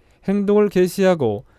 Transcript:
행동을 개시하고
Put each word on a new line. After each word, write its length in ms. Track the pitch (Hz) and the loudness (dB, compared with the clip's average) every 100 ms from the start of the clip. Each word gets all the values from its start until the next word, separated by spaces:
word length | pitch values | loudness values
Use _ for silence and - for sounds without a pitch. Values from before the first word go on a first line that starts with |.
| _ _ | _ _
행동을 460 | - 202 202 208 208 | -4 -2 0 2 2
개시하고 760 | 185 180 - 185 170 117 104 - | 2 0 0 0 2 -2 -4 -10